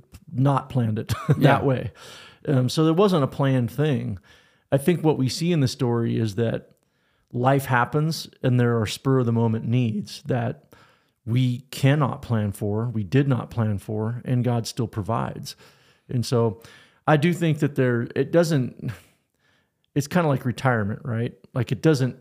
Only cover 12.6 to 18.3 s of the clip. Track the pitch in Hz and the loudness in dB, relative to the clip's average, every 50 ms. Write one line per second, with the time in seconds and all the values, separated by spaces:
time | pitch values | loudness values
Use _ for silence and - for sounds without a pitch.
12.6 | 110 101 104 110 117 123 107 107 101 85 127 135 147 139 131 110 101 - - 117 | -4 -2 -2 -2 -4 -4 -4 -4 -4 0 2 2 2 2 0 -2 -4 -6 -4 -2
13.6 | 110 107 104 98 - - 107 107 107 110 120 117 - - 127 123 117 123 120 117 | -2 -2 -2 -4 -6 -6 -6 -4 -4 -4 -6 -6 -4 -2 -2 0 0 0 0 -2
14.6 | 104 - - - 117 101 - 113 92 98 113 123 135 - - - 143 - - - | -4 -6 -6 -6 -6 -4 -4 -6 -4 -4 -4 -4 -4 -6 -8 -10 -12 -14 -16 -18
15.6 | - - _ _ _ _ _ _ _ - - 123 110 - 123 117 117 113 101 - | -20 -20 _ _ _ _ _ _ _ -6 -4 -4 -2 0 2 2 2 2 -2 -4
16.6 | - - - - - _ _ _ _ 143 156 151 165 175 170 180 170 160 147 156 | -12 -20 -20 -20 -20 _ _ _ _ 2 2 4 4 2 0 2 0 0 0 0
17.6 | - 180 147 - 131 123 120 117 120 - - 123 135 - | 0 -2 0 0 2 2 2 0 -2 -2 -2 -4 -2 2